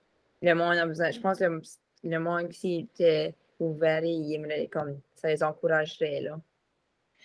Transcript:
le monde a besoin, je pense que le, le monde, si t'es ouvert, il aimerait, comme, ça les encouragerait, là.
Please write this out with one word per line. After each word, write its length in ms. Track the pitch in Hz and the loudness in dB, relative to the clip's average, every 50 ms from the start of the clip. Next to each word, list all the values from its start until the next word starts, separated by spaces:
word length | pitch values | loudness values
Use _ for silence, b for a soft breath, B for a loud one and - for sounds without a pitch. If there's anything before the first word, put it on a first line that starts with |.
| _ _ _ _ _ _ _ - | _ _ _ _ _ _ _ 0
le 100 | 170 175 165 | 2 4 4
monde 220 | 170 170 170 175 | 4 4 2 2
a 100 | 170 170 | 2 2
besoin, 240 | 165 160 160 170 156 | 0 0 0 0 -2
je 100 | - - | -2 0
pense 180 | - 190 190 185 | 0 -2 0 2
que 60 | 190 | 0
le, 180 | 175 165 160 160 - - _ _ _ _ _ - | 0 0 -2 -8 -12 -20 _ _ _ _ _ -6
le 140 | 170 165 165 | -4 -4 -2
monde, 340 | 165 170 175 170 170 170 | -2 -2 -2 -2 -4 -6
si 340 | 175 - - 185 175 165 160 - _ | -10 -6 -4 -4 -2 -4 -6 -8 _
t'es 400 | - 170 165 156 156 156 165 - _ _ _ _ - | 4 4 4 4 4 0 -2 -6 _ _ _ _ -4
ouvert, 460 | 165 165 156 151 160 160 156 160 165 | -4 -2 0 2 2 2 4 2 0
il 300 | 170 165 160 151 147 156 | 0 -2 -2 -2 -4 -4
aimerait, 320 | 151 151 151 151 151 - - | -6 -4 -4 -4 -4 -4 -4
comme, 320 | - 160 151 147 143 139 - _ _ | -4 -6 -4 -4 -8 -10 -14 _ _
ça 140 | - - 160 | -4 0 0
les 140 | 156 151 | 2 2
encouragerait, 760 | 156 151 151 - - 165 160 156 156 160 - - 165 151 143 139 | 2 0 -2 0 0 2 4 4 2 0 -2 -2 -2 -2 -2 -4
là. 180 | 151 147 156 165 - _ _ _ _ _ _ _ _ _ _ _ _ _ _ _ | -6 -6 -8 -10 -14 _ _ _ _ _ _ _ _ _ _ _ _ _ _ _